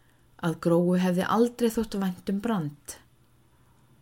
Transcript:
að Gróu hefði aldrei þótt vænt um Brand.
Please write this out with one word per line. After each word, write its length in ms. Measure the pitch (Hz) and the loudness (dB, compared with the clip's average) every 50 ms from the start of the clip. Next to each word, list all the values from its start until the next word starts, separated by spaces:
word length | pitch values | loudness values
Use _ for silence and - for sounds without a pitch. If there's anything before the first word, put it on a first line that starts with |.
| _ _ _ _ _ _ _ - | _ _ _ _ _ _ _ -6
að 200 | - 170 160 - - | -4 -4 -4 -2 2
Gróu 320 | 170 170 170 175 175 180 180 | 2 4 4 4 2 2 2
hefði 260 | 185 185 175 180 - | 2 2 0 0 0
aldrei 460 | - - 214 240 240 240 - 240 226 226 | 2 2 2 2 2 0 0 -2 0 0
þótt 240 | 233 220 220 - 202 | -2 -4 -4 -4 -4
vænt 320 | 196 185 180 - - - | -4 -4 -4 -6 -6 -4
um 80 | 196 202 | -4 -2
Brand. 580 | - 226 226 185 151 147 147 - _ - - - _ _ _ _ _ _ _ _ _ _ _ _ _ _ _ _ _ _ _ _ | -2 -2 -2 -2 -4 -6 -8 -12 _ -18 -18 -18 _ _ _ _ _ _ _ _ _ _ _ _ _ _ _ _ _ _ _ _